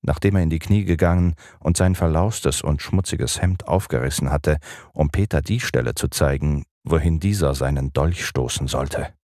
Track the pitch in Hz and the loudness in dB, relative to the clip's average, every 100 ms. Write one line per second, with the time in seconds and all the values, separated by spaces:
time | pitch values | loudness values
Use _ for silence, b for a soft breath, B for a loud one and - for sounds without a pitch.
0 | - 69 101 98 82 80 - 101 92 82 | -2 0 2 2 2 0 2 2 2 2
1 | 87 90 87 78 B B - 85 92 92 | 4 4 2 0 B B -2 2 2 4
2 | 82 80 101 - 71 - - 73 - 98 | 2 2 0 0 -2 -2 -2 -2 0 -2
3 | - 82 - - 90 92 - 90 - 62 | -2 -4 -4 0 0 0 0 -2 0 -2
4 | 67 - 67 73 78 76 B B B - | -2 -2 -2 0 0 -2 B B B -2
5 | 76 90 104 76 73 117 - 62 60 - | 0 0 0 0 0 -4 0 -2 -2 -2
6 | 69 - 71 69 73 73 - _ - 80 | -4 0 0 2 0 -2 -4 _ -2 2
7 | 80 80 98 104 73 67 67 69 67 65 | 2 2 0 0 0 0 0 0 -2 0
8 | 80 87 - 67 62 - 67 67 67 - | 0 -2 -4 -4 -4 -4 -4 -4 -4 -6
9 | - _ | -8 _